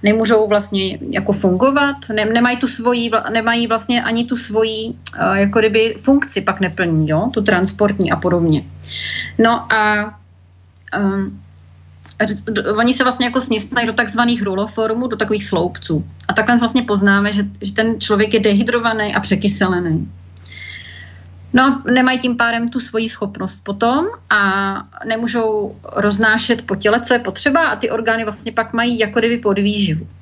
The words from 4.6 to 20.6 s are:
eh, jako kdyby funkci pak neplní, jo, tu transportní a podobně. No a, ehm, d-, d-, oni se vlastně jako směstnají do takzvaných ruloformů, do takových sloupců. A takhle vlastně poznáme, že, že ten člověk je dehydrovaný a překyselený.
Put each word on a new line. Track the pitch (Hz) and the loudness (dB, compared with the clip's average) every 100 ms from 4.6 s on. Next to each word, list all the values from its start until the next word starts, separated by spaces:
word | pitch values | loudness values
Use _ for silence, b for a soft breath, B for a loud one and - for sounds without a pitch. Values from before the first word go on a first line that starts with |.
| 220 220 220 240 - - | 0 0 -6 -8 -12 -2
eh, | 180 196 | 0 2
jako | 202 214 | 2 4
kdyby | 220 220 226 220 | 4 4 2 0
funkci | - 277 - - | 2 2 2 -4
pak | 196 190 | -2 -2
neplní, | 185 165 175 160 156 | -2 0 0 2 2
jo, | 156 226 | 2 0
tu | 240 | 0
transportní | 208 185 190 - 208 202 180 | 2 2 2 2 0 2 0
a | 151 | 0
podobně. | 180 175 165 151 - - B B B B B - | 0 2 2 2 -2 -16 B B B B B 2
No | 226 233 - | 2 2 0
a, | 220 214 208 214 214 _ - - _ _ _ - | 2 2 2 -2 -8 _ -20 -20 _ _ _ -8
ehm, | - 196 196 196 196 - - - - - - - - 208 | -2 0 0 -4 -8 -20 -20 -20 -20 -20 -20 -20 -4 -4
d-, | 208 - | -4 -6
d-, | 208 - | -4 -2
oni | 214 233 | 0 2
se | 254 | 2
vlastně | 254 247 247 | 0 0 -2
jako | 247 | -2
směstnají | 247 220 208 247 233 | -2 -2 -2 -2 -2
do | |
takzvaných | 214 226 214 240 233 | 0 -2 0 0 0
ruloformů, | 202 190 202 - 220 226 247 | -2 -2 -4 -2 -2 -2 -4
do | 220 | -4
takových | 208 214 202 | -2 -2 0
sloupců. | 180 175 - - 156 - - - | -2 -2 -4 -4 -4 -4 -12 -4
A | |
takhle | 180 214 240 | -2 2 2
vlastně | 233 254 | 4 0
poznáme, | 233 202 196 196 208 | 0 2 4 4 2
že, | 202 202 - | 0 -2 -6
že | 202 | -8
ten | - 226 220 | -2 0 0
člověk | - 208 214 | 0 2 4
je | 220 | 4
dehydrovaný | 202 202 - 240 226 220 208 - | 4 2 2 0 0 0 -2 -2
a | |
překyselený. | - 196 202 196 185 180 175 160 - - - - B B | 0 0 0 0 0 0 0 -2 -4 -12 -20 -20 B B